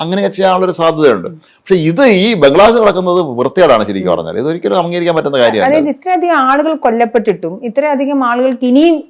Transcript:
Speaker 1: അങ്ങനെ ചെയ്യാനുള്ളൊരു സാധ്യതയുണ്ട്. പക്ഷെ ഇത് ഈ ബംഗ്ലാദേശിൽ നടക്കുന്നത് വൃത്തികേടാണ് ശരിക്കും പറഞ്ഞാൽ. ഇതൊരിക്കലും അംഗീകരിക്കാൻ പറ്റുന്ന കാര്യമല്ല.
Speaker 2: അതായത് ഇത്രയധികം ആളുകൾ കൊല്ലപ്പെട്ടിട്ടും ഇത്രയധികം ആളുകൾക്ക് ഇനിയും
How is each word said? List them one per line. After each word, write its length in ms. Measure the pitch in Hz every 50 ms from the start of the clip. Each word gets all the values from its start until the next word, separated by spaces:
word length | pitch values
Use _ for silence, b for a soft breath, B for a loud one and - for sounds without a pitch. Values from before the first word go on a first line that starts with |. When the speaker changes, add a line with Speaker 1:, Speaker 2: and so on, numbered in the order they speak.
Speaker 1:
അങ്ങനെ 280 | 156 165 185 196 202 196
ചെയ്യാനുള്ളൊരു 440 | 196 - 190 190 185 185 185 185 170
സാധ്യതയുണ്ട്. 560 | 170 165 165 160 156 156 139 113 95 85 -
പക്ഷെ 460 | - 156 _ _ _ _ _ - 196
ഇത് 300 | 180 156 156 170 170 277
ഈ 300 | 254 208 180 190 226 233
ബംഗ്ലാദേശിൽ 460 | 180 143 139 139 175 202 226 226 240
നടക്കുന്നത് 420 | 220 202 175 180 185 180 175 180 175
വൃത്തികേടാണ് 640 | 143 123 117 131 165 - 185 180 156 127 110 107
ശരിക്കും 300 | 107 101 98 92 92 85
പറഞ്ഞാൽ. 220 | 82 82 80 82 95
ഇതൊരിക്കലും 400 | 123 151 165 175 - 202 202 190
അംഗീകരിക്കാൻ 380 | 170 170 175 175 175 175 170
പറ്റുന്ന 220 | 160 147 143 143 135
കാര്യമല്ല. 260 | 120 113 110 107 92
Speaker 2:
അതായത് 240 | - 294 320 294 294
ഇത്രയധികം 480 | 277 277 - 359 370 359 339 349 330
ആളുകൾ 380 | 294 262 262 269 285 302 320 320
കൊല്ലപ്പെട്ടിട്ടും 880 | 277 - 254 226 226 240 226 226 240 208 220 185 170 - 165 175 190 -
ഇത്രയധികം 600 | 240 - 277 285 302 285 254 277 269 285 277 262
ആളുകൾക്ക് 420 | 240 240 240 254 262 254 240 254
ഇനിയും 380 | 247 247 277 311 339 330 294 302 _